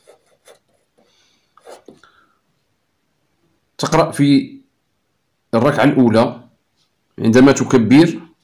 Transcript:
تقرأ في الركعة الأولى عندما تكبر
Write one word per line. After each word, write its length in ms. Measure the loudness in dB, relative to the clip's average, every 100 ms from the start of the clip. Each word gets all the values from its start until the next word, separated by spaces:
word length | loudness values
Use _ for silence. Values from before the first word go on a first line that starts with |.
| _ _ _ _ _ _ _ _ _ _ _ _ _ _ _ _ -20 -20 -20 -20 _ _ _ _ _ _ _ _ _ _ _ _ _ _ _ _ _ -10
تقرأ 340 | -4 -2 -2
في 480 | -2 0 0 -2 -12 _ _ _ _ _ _ _ _ _
الركعة 300 | -4 -2 0
الأولى 600 | -2 0 0 0 -2 -6 -20 _ _ _ _ _ _ -6
عندما 320 | -2 4 4
تكبر 680 | 2 0 -2 2 2 2 -2 -16 _